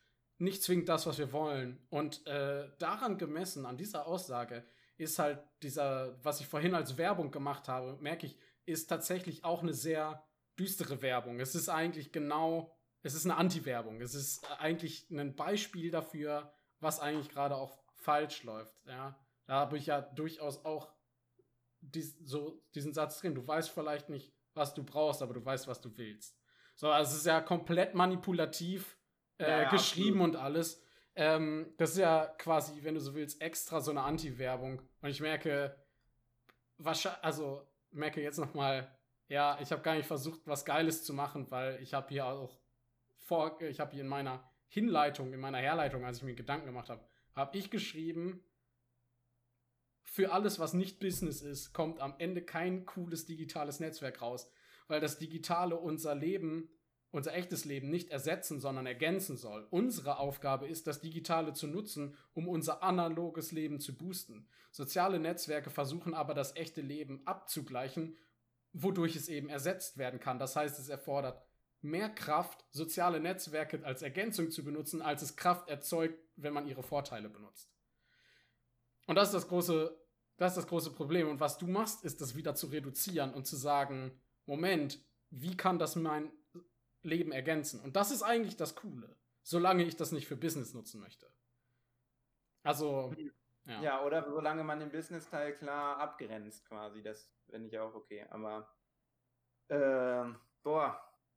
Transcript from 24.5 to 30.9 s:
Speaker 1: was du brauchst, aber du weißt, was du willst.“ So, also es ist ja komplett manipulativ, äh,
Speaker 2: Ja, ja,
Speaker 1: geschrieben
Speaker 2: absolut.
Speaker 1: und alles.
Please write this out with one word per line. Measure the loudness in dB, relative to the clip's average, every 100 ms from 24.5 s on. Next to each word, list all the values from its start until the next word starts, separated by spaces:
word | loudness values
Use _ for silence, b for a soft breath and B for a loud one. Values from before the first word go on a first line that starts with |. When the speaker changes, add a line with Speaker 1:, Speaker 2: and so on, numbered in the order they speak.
Speaker 1:
was | 0 0
du | 0
brauchst, | -2 4 4 4
aber | -2
du | -4
weißt, | -2 -2 -2
was | -8
du | -8 -10
willst.“ | -10 -10 -18 _ b b b
So, | b 6
also | 6 6
es | 4
ist | 6
ja | 6
komplett | 6 0 4 4 6
manipulativ, | 6 6 6 2 2 2 0 -4 -4 -6 -14 _ _ _ 0
äh, |
Speaker 2:
Ja, | 4 6
ja, | 8
Speaker 1:
geschrieben | 8 6 4 4 8
Speaker 2:
absolut. |
Speaker 1:
und | 6 4
alles. | 2 2 0 -4 b